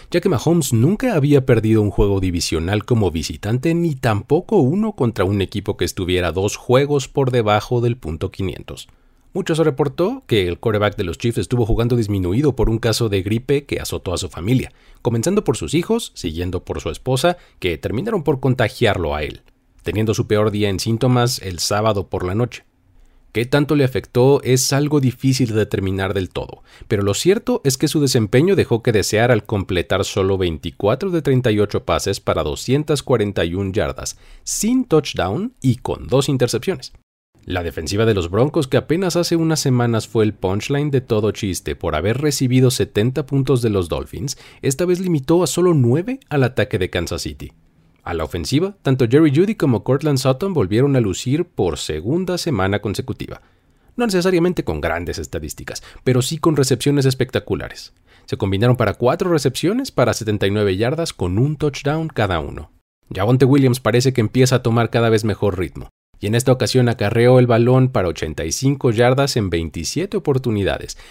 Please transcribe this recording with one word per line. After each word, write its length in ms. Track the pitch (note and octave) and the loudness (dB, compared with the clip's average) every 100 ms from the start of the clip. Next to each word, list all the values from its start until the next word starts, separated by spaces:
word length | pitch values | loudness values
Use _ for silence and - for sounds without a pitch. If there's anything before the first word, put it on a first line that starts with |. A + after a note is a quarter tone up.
| - | -4
ya 100 | E3+ | -2
que 80 | G3 | 0
Mahomes 440 | C#3 D3+ E3+ D3 | 0 2 2 2
nunca 420 | A2+ C3+ G#3 B3+ | 2 4 2 0
había 300 | F3+ C#3+ C#3+ | 2 4 4
perdido 380 | C3 A2+ G#2+ A2 | 4 2 4 2
un 80 | G#2 | 2
juego 300 | - G#2 G2 | 2 2 2
divisional 640 | F#2+ E2+ - E2 E2+ G#2+ | 0 -2 -2 -2 0 -2
como 260 | - A2+ F#2+ | 0 2 2
visitante, 640 | E2 D2+ D#2 G2+ B2 E3 | -2 -6 -8 -4 -2 0
ni 220 | E3+ E3+ C3 | 0 0 -2
tampoco 600 | B2 G#2 - D#3 - G#3 | -2 -2 0 -2 2 2
uno 340 | B2+ F#3 A3 | 2 2 -2
contra 320 | - A#2+ G#2+ | -2 -2 0
un 160 | F#2 G2+ | 0 0
equipo 360 | F#2 G#2 G2+ G2 | -2 -4 -6 -4
que 100 | F2 | -4
estuviera 440 | - F2+ F2+ F2 | -4 -2 0 0
dos 260 | E2 G2+ - | 0 -2 -4
juegos 520 | - B2 C#3+ C#3+ C3+ | 0 2 2 0 -2
por 240 | - C3 | -2 0
debajo 480 | B2 G#2 G#2 - A#2+ | 2 2 2 2 0
del 160 | A#2+ A#2+ | 0 -2
punto 340 | D#2 D#2+ F#2 | -6 -6 -8
quinientos. 560 | - F#2+ - - - - _ _ _ _ | -6 -6 -6 -14 -16 -18 _ _ _ _
Mucho 240 | F#3 F#3+ D#3+ | -8 -4 2
se 80 | |
reportó 580 | D#3 C3+ C#3+ - F#3 C4+ - | 2 2 -2 0 -2 -2 0
que 200 | A2 F2 | 0 0
el 140 | E2+ | -2
quarterback 340 | A2+ G#2 G#2 | -2 2 0
de 100 | G2+ | 0
los 140 | F2+ E2+ | -6 -4
Chiefs 200 | A#2 A#2 | -4 -2
estuvo 280 | F#2 B2 G#2 | -2 0 0
jugando 300 | A2 A#2+ B2 | 2 2 0
disminuido 580 | G#2 G2 F2+ G#2+ D3 | 0 -2 0 0 0
por 140 | - G#2+ | 2 0
un 100 | A#2 | 2
caso 300 | A#2 G#2+ A2+ | 0 0 0
de 140 | G2 | -2
gripe 420 | F#2+ A2+ - C#3+ | -2 -4 -2 -4
que 160 | D3+ D#2+ | -2 -8
azotó 320 | - E2+ - | -6 -8 -6
a 60 | E2+ | -6
su 100 | F2 | -6
familia, 420 | - F#2 B2+ - - _ - | -8 0 0 -2 -12 _ -8
comenzando 400 | B2 A#2 D#3+ G#3 | -4 -2 -2 -2
por 140 | D3 A#2+ | -2 -4
sus 180 | D2+ | -2
hijos, 380 | D#3+ E3+ A#3 - | -4 -2 -4 -4
siguiendo 500 | - F2 D#2 F2+ F2+ | -10 -10 -6 -6 -6
por 160 | - D#2 | -8 -8
su 100 | E2 | -8
esposa, 480 | D2+ - C3 E3+ F3 _ _ | -8 -4 0 0 -2 _ _
que 180 | F2+ D#2 | -4 -4
terminaron 460 | - G#2 G#3 G#3+ | -4 -4 -4 -4
por 160 | D#3 D#3 | -2 0
contagiarlo 800 | C3+ B2+ G#2+ - A2 F#2 D#2 D2+ | 0 0 0 0 0 0 -2 -4
a 80 | |
él, 160 | D2+ - _ _ _ _ | -6 -10 _ _ _ _
teniendo 320 | E2 F#2 A2 | -6 -2 -2
su 140 | G#2+ G2+ | 0 0
peor 240 | G#2+ G#2+ | 2 2
día 160 | G#2 G2+ | 0 -2
en 100 | F#2 | -2
síntomas 640 | A2+ A2+ B2+ B2+ A#2+ - | -2 0 2 2 2 -2
el 180 | G2 F2 | -8 -6
sábado 500 | - G#2 A2 G2+ F2 | -2 0 0 0 -2
por 160 | F#2+ | -4
la 120 | F2+ G#2 | -2 -2
noche. 280 | A#2+ - _ _ _ _ - _ _ | -4 -6 _ _ _ _ -20 _ _
Qué 140 | G#2+ | -6
tanto 320 | A#2+ C#3+ D3 D3+ | 0 0 2 2
le 80 | |
afectó 580 | C3 G2 - B2 C3 C#3 | 2 0 -2 2 4 4
es 300 | - B2+ - | 4 2 2
algo 280 | C#3 D3 D3 | 0 2 2
difícil 500 | C3 - C3+ C3 A#2+ | 0 0 0 2 0
de 60 | G#2+ | 0
determinar 580 | G2+ - F#2+ F#2+ F#2+ | 0 0 -2 -2 -2
del 160 | G2 F2+ | -2 -4
todo, 320 | - - - - - - | -6 -10 -14 -20 -20 -4
pero 140 | G#2 | -2
lo 100 | G2+ | 0
cierto 480 | G2 E3+ G#3+ - B3 | 0 2 0 0 -2
es 140 | C#3 C3 | 0 0
que 100 | D3+ | 0
su 140 | D#3 | 0
desempeño 560 | C#3 B2+ A2 - F3 F3 | 2 2 2 2 4 2
dejó 260 | G2 A#2 | 2 0
que 80 | - | 2
desear 400 | A2 F2 G#2+ B2 | 0 2 2 2
al 140 | A2 | 2
completar 640 | - G2+ F2+ F2+ - F#2+ F#2+ | 0 -4 0 -2 0 -2 -2
solo 320 | G#2 F#2+ F#2+ | 0 0 2
veinticuatro 720 | F2+ D#2 E2+ - G2 B2 G3 | 0 -2 -8 -2 0 0 0
de 100 | E3+ | -2
treinta 320 | C#3+ C3 B2+ | 0 2 2
y 80 | G#2+ | 2
ocho 240 | G2+ G2 | 0 -2
pases 360 | - D#2+ G2 G2 | -2 -2 0 -4
para 220 | - F2 | -2 -2
doscientas 600 | D2+ C#2 - C3+ D3+ D3 | -2 -4 -2 -2 0 -2
cuarenta 420 | - B2 G#2 G2 | 0 0 0 -2
y 100 | E2+ | -2
un 200 | F2+ G2 | -2 -2
yardas, 420 | G2+ D2 C#2+ - - - - | -2 -2 -4 -10 -14 -20 -18
sin 420 | - - G#3 B3+ B3 | -10 -4 0 0 2
touchdown 680 | D#3 C#3+ - F2 A#2+ A#3 _ | 0 0 -4 -4 -4 -6 _
y 160 | C3+ B2+ | 0 0
con 320 | - - C2 | -2 -6 -2
dos 220 | B2+ C#3 | 0 0
intercepciones. 640 | C3 B2 A2+ F#3+ E3 - - _ _ _ _ | 0 0 -2 -4 -6 -8 -20 _ _ _ _
La 180 | - F2+ | -8 -6
defensiva 440 | E2+ - D#2 G2+ A2+ | -6 -6 -6 0 2
de 80 | |
los 160 | G2 E2 | 2 0
Broncos, 360 | G2 D3 E3 C3 | 0 0 0 0
que 120 | A#2+ | -2
apenas 360 | - E3 F#3 | 0 -2 0
hace 220 | E3 E3+ E3+ | -2 0 0
unas 240 | E3 D#3 | 0 0
semanas 480 | C#3 B2 A#2+ A2+ - | 0 2 2 0 -2
fue 160 | A2+ | 0
el 80 | G#2+ | 0
punchline 580 | G#2+ F#2 G2 - C#3+ D3 | 0 -2 -2 -2 -2 0
de 120 | C3+ | -2
todo 280 | - G#2+ G#2+ | 0 0 0
chiste 460 | - G2+ E2+ - C#2+ | -2 -4 -4 -6 -6
por 200 | E2+ D2+ | -4 -2
haber 260 | F#2 B2 | -2 0
recibido 480 | D3+ C3+ C3 B2+ B2+ | -2 0 2 4 4
setenta 560 | B2+ - G#2 A#2 C3 C#3+ | 2 -2 0 0 -2 -2
puntos 340 | C#3 C3+ B2+ | -2 2 2
de 80 | A#2 | 2
los 220 | G2 E2+ | 0 -2
Dolphins, 480 | D2 - - B2 - - - | -4 -6 -8 -8 -10 -14 -6
esta 240 | C3+ C3+ F3+ | -4 -2 0
vez 140 | F3+ | 0
limitó 420 | F#3 D#3 C3 E3+ | 0 -2 2 2
a 40 | E3 | 2
solo 280 | - F3+ | 2 4
nueve 440 | D#3 A#2 C#3 G3+ C4 - | 4 4 2 0 -8 -4
al 140 | D3 | 0
ataque 340 | B2+ - G#2 G#2 | 0 0 -2 0
de 100 | F2+ | -2
Kansas 340 | F2+ E2 E2 | -2 -4 -6
City. 300 | D2+ C#2+ D2 _ _ _ _ _ | -8 -10 -16 _ _ _ _ _
A 100 | - | -8
la 100 | E2 | -4
ofensiva, 500 | D#2 F2 D#2 C3+ F#3+ - | -4 -4 -2 0 0 -2
tanto 240 | C#3 C3 A#2 | -2 2 4
Jerry 240 | C#3 D#3+ | 6 6
Jeudy 200 | C#3 G3 | 4 2
como 300 | G#3+ - A2 | 2 0 0
Cortland 320 | - C#3 D#3 C3+ | 0 0 0 0
Sutton 380 | C3+ C3 G3 | 0 -2 -2
volvieron 420 | D#3+ F#2 G#2+ C#3+ C3+ | -2 0 2 2 2
a 40 | |
lucir 440 | G#2+ F2 B2+ D3+ | 0 -2 -2 -2
por 320 | F3+ - F#2 D2 | -4 -2 -2 -2
segunda 640 | - D2+ F#2+ E3+ F3+ F3 | -6 -6 -2 -2 -2 -4
semana 400 | - G#2+ F#2+ G2+ | -2 0 0 0
consecutiva. 640 | G#2 F#2+ B2 - - - _ _ _ _ _ - | -4 -6 -6 -8 -10 -14 _ _ _ _ _ -4
No 100 | A#3+ | 0
necesariamente 580 | F#3 F3+ F3+ F3 E3 | 2 2 2 2 0
con 160 | - D2+ | -4 -4
grandes 380 | D#2+ E2 E2 D#2+ | -2 -4 -6 -8
estadísticas, 640 | D2+ E2 D2+ - - - - - | -8 -8 -10 -12 -12 -14 -16 -6
pero 180 | - B2+ | 0 0
sí 160 | C#3+ D#3+ | 0 0
con 180 | E3+ C#3+ | 0 2
recepciones 480 | C3+ B2+ C#3+ C#3+ | 2 0 0 2
espectaculares. 880 | C3 B2+ B2 G#2+ - E2+ - - - _ _ _ | 2 0 -2 -4 -4 -6 -6 -14 -20 _ _ _
Se 140 | - - | -10 -4
combinaron 380 | G2 F#2+ A#2+ B2 | -2 2 2 4
para 180 | G#2 | 2
cuatro 360 | - A#2+ E3 F#3 | 2 0 2 2
recepciones 640 | D#3+ C3+ - D#3 A#3+ C4+ | 2 0 0 -2 -2 -4
para 220 | - A#2 | 0 0
setenta 320 | G2+ G#2+ G#2 G2 | 0 -2 0 0
y 40 | |
nueve 280 | G#2 G2+ F#2 | 0 0 0
yardas 340 | A2+ D#3 D#3+ | -2 -2 -6
con 260 | - F2+ F#2+ | -4 -2 0
un 180 | C#3+ D3+ | 0 0
touchdown 520 | D3+ B2+ C#3+ D#3 D#3+ | -4 -4 -4 -2 -4
cada 320 | - G2+ E2+ | -2 -2 -2
uno. 300 | C#2 - C#2+ _ _ _ - | -4 -10 -16 _ _ _ -14
Javonte 300 | F#2 G#2 C3 | -4 2 4
Williams 360 | C3 C#3+ C3 A#2+ | 6 6 4 2
parece 340 | A2 A#2+ C3 | 2 2 2
que 80 | B2+ | 2
empieza 340 | G#2+ B2+ B2+ B2+ | 0 2 2 2
a 60 | |
tomar 260 | A#2 A2+ A2+ | 2 2 2
cada 220 | C3 A#2 | 2 2
vez 140 | A2 | 2
mejor 340 | A2 F#2+ G2+ F#2 | 2 0 0 0
ritmo, 320 | D#2 - - _ _ - | -6 -8 -16 _ _ -8
y 100 | G2+ | -2
en 60 | |
esta 180 | A#2 C3 | 0 2
ocasión 360 | B2+ G#2+ C3 A#2+ | 2 2 2 2
acarreó 500 | A2+ G2+ A#2 A#2+ B2+ | 2 0 4 6 6
el 80 | B2 | 6
balón 440 | A#2 A#2 C3 C3 | 4 6 4 4
para 180 | A#2 F#2 | 2 -2
ochenta 380 | D#2 D#2+ D#2 D#2 | -2 -6 -6 -6
y 60 | |
cinco 380 | - C3 C#3 C3 | -2 -2 0 0
yardas 460 | G#2+ A#2+ C3 C#3 B2 | 2 2 2 0 0
en 140 | G2 | -2
veintisiete 640 | E2+ E2 - D#2+ C#3 G3 G#3 | -2 -4 -6 -6 -6 -4 -4
oportunidades, 800 | D3+ C3 B2+ G#2+ F2+ - - - - | -2 -2 0 0 0 -2 -8 -16 -18